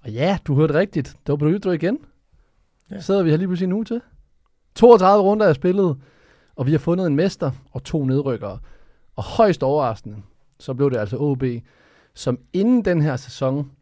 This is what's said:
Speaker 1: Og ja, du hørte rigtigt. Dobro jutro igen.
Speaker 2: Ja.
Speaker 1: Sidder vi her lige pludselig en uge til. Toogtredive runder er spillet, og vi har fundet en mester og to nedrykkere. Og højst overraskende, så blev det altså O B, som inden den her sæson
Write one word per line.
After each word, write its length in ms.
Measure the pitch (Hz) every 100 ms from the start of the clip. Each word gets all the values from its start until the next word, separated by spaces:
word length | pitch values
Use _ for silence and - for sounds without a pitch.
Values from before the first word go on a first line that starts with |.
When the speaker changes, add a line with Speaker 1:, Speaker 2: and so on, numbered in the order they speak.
Speaker 1:
Og 80 | 123
ja, 260 | 110 160 196 -
du 80 | 139
hørte 180 | 156
rigtigt. 440 | 147 202 143 131 - -
Dobro 200 | 143 147
jutro 240 | 196 190
igen. 260 | 170 165 269 - _ _ _ _ _ _ _ _
Speaker 2:
Ja. 80 | 202
Speaker 1:
Sidder 240 | 180 196
vi 60 | 170
her 80 | 156
lige 100 | 185
pludselig 200 | 180 185
en 60 |
uge 120 | 196 226
til. 160 | 233 - - _ _ _ _ _ -
Toogtredive 480 | 233 233 185 208
runder 220 | 196 214 208
er 80 |
spillet, 440 | 139 185 190 185 135 - _ _ _ _ -
og 100 | 127
vi 60 |
har 80 | 156
fundet 280 | - 175 180
en 80 | 143
mester 360 | 185 - 151 131 -
og 120 | 127
to 220 | - 160 135
nedrykkere. 540 | 131 139 113 98 95 - - - _ _ -
Og 80 |
højst 400 | 101 - 220 170
overraskende, 540 | 135 151 131 110 107 104 - _ _ _
så 140 | -
blev 180 | 127 143
det 60 | 127
altså 200 | 104 123
O 180 | 147 131
B, 80 | 131 117 - _ _ _ _
som 260 | - - 127 _
inden 320 | 180 214 247 202
den 160 | 175
her 140 | 147 131
sæson 560 | - - 135 139 139 _